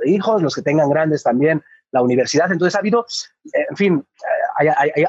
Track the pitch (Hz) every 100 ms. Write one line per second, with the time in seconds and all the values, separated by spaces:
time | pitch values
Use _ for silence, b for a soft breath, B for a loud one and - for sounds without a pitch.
0 | 135 202 208 214 147 131 143 156 143 147
1 | 160 147 123 120 151 156 b b _ 127
2 | 123 123 120 147 180 170 180 202 202 233
3 | 233 - - _ 302 - - 147 196 156
4 | - _ - - - - 151 143 147 147